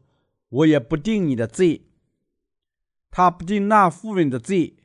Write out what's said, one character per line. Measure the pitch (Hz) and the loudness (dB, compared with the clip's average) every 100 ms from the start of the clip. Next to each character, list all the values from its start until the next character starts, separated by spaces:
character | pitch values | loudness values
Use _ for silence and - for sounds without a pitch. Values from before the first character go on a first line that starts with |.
| _ _ _ _ _ | _ _ _ _ _
我 | 120 160 | 0 2
也 | 147 | 2
不 | 120 160 | 0 -4
定 | 180 220 170 | -2 -2 -2
你 | |
的 | 120 113 | -2 -6
罪。 | - 180 147 - _ _ _ _ _ _ _ _ _ _ _ _ | 0 0 0 -8 _ _ _ _ _ _ _ _ _ _ _ _
他 | - 180 | 0 0
不 | 175 | 0
定 | 165 208 202 | -4 -2 2
那 | 214 185 | 2 2
妇 | - 220 | 0 -6
人 | 196 151 | -2 -2
的 | 123 | -2
罪， | 117 190 151 - | -4 -2 -2 -8